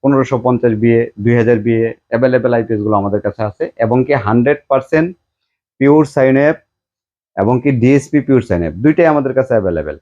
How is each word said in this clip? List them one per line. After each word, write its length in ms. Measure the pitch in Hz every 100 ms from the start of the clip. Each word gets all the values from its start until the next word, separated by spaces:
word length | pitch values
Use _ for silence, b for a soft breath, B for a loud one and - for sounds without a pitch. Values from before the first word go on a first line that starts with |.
পনেরোশো 380 | 135 139 131 127
পঞ্চাশ 340 | 127 120 120
বিএ, 380 | 107 117 117 117 -
দুই 160 | 107
হাজার 240 | 120 113 117
বিএ 340 | 110 113 113 - _
অ্যাভেলেবল 440 | 117 127 127 120
আইপিএস 280 | 117 107 107
গুলো 140 | 104 104
আমাদের 240 | 101 104
কাছে 200 | 104 -
আছে 280 | 107 - 160 -
এবং 260 | 113 123
কি 100 | 127
হান্ড্রেড 440 | 139 101 117 123 147 _
পার্সেন্ট 500 | 135 131 156 175 185 _ _ _ _ _ _
পিওর 280 | 139 151
সাইন 320 | 143 - 131 135
অ্যাপ 200 | 147 160 _ _ _ _ _ _ _
এবং 260 | - 101 127
কি 80 | 143
ডিএসপি 480 | 127 120 139 139 147
পিওর 200 | 131 131
সাইন 200 | - 87
অ্যাপ 120 | 82
দুইটাই 320 | 85 139 151
আমাদের 280 | 165 147 131
কাছে 200 | 127 131
অ্যাভেলেবল। 440 | 117 95 82 76 71